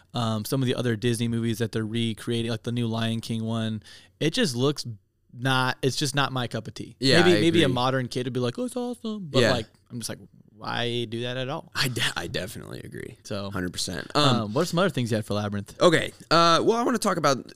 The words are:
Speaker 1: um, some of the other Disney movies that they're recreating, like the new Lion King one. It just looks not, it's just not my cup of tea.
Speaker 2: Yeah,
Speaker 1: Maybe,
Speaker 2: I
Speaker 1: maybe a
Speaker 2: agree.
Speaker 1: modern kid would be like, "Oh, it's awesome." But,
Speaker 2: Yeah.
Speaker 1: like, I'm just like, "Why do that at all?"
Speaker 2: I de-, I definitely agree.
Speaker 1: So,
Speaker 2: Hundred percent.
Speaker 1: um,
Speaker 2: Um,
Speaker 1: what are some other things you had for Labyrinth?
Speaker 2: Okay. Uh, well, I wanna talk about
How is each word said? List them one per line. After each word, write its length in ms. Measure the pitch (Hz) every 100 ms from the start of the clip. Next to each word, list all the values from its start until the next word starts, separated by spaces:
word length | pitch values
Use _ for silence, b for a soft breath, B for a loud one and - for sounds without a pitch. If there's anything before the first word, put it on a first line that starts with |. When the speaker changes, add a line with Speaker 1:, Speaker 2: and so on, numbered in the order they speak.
| B
Speaker 1:
um, 320 | 123 113 110 104
some 160 | 135
of 40 | 127
the 100 | 123
other 200 | 123 110
Disney 320 | 120 113 117
movies 300 | 117 117 113
that 160 | 113
they're 120 | 113 107
recreating, 680 | 117 117 107 - 117 117
like 120 | 117
the 80 | 120
new 160 | 120 117
Lion 320 | 113 113 113
King 240 | - 113
one. 400 | 113 113 110 110 B B B _
It 100 | 151
just 240 | 254 196 120
looks 300 | 139 147 120 107 _ _ _
not, 460 | 120 131 131 127 -
it's 120 | 139 -
just 200 | 147 143
not 160 | 131
my 160 | 131 117
cup 200 | 117 -
of 60 |
tea. 220 | - - -
Speaker 2:
Yeah, 200 | 131 -
Speaker 1:
Maybe, 160 | - -
Speaker 2:
I 40 |
Speaker 1:
maybe 200 | 165 165
a 40 | 143
Speaker 2:
agree. 80 | 123
Speaker 1:
modern 320 | 127 131 120
kid 180 | 123 127
would 80 |
be 60 | 123
like, 180 | 120 240
"Oh, 80 | 247
it's 100 | 247
awesome." 520 | 247 240 220 214 165
But, 140 | 131
Speaker 2:
Yeah. 80 | 110
Speaker 1:
like, 160 | - 110 _ _
I'm 80 | 120
just 100 | 107
like, 80 | - 98 - _ 104
"Why 480 | 113 117 120 120 117
do 160 | 113
that 160 | 123 127
at 120 | 127
all?" 220 | 160 - -
Speaker 2:
I 120 | 139
de-, 120 | 117 151 -
I 80 | 170
definitely 540 | 76 - - 52 60
agree. 360 | - - 50 - -
Speaker 1:
So, 260 | 101 98
Speaker 2:
Hundred 200 | 98 90
percent. 360 | - - 87 - -
Speaker 1:
um, 200 | 147 104
Speaker 2:
Um, 160 | 107 123
Speaker 1:
what 80 |
are 20 | 175
some 140 | 170
other 100 | 185
things 220 | - 113
you 60 | 110
had 80 | -
for 80 | 104
Labyrinth? 440 | 104 101 101 -
Speaker 2:
Okay. 340 | 170 151 92 - -
Uh, 300 | 160 170 160
well, 140 | 156 226
I 40 |
wanna 160 | 262 233
talk 200 | 208 165
about 340 | 147 127 -